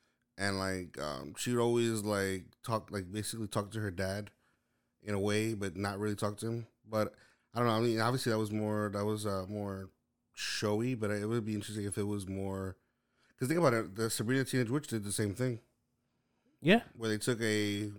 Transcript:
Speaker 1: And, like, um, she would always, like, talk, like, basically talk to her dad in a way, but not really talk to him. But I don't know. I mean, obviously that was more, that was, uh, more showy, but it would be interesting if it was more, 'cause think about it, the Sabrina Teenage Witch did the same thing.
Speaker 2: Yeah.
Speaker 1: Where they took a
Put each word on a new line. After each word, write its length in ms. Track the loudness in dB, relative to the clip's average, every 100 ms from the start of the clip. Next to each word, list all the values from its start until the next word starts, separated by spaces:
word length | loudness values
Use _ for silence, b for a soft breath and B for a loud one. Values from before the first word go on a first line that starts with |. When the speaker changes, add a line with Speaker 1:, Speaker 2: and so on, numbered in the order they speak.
| _ _ _ -4
Speaker 1:
And, 220 | -2 0
like, 400 | -2 -2 -6 -6
um, 320 | -6 -6 -8 -6
she 140 | -2
would 80 | 2
always, 420 | 4 4 2 0
like, 420 | 0 0 0 -2 -8 _
talk, 280 | -4 -4 -4
like, 180 | -6 -6
basically 360 | -6 -6 -6 -4
talk 240 | -2 -2
to 80 | -4
her 120 | -4
dad 400 | -2 -2 -4 -8 -14 _ _ _ _ _ _
in 120 | -4
a 60 | 0
way, 340 | 2 2 2
but 240 | 0 -4 -2
not 200 | -4 -2
really 160 | -2 -2
talk 200 | -2 -4
to 100 | -4
him. 200 | -6 -8 _ -4
But 280 | 0 0 -4 -20 _ _
I 60 | 0
don't 80 | 2
know. 40 | 4
I 40 |
mean, 220 | 2 2
obviously 300 | 2 2 2
that 40 | 0
was 140 | 0
more, 380 | 0 0 0 0
that 120 | 0 0
was, 200 | 0 -2
uh, 200 | -2 -4
more 420 | -4 -4 -6 -10 -16 _ _ _
showy, 600 | -8 -6 0 2 2 2 0
but 140 | 0
it 140 | 0 0
would 200 | 0 0
be 80 | -2
interesting 300 | -4 -4 -4
if 120 | -2
it 60 |
was 240 | -2 -2 -4
more, 480 | -4 -4 -4 -4 -8 _ _ _ _ _ _
'cause 80 | 0
think 100 | 4
about 140 | 4
it, 220 | 4 2 -2
the 140 | 0
Sabrina 340 | 0 2 2
Teenage 260 | 2 2 2
Witch 180 | 0 -2
did 180 | -2 -2
the 60 |
same 200 | 0 0
thing. 280 | 0 -2 -2 -8 _ _ _ _ _ _ _ _ _
Speaker 2:
Yeah. 220 | 6 6 4 -4
Speaker 1:
Where 120 | 0
they 80 | 2
took 220 | 2 2
a 520 | 4 4 4 2 -2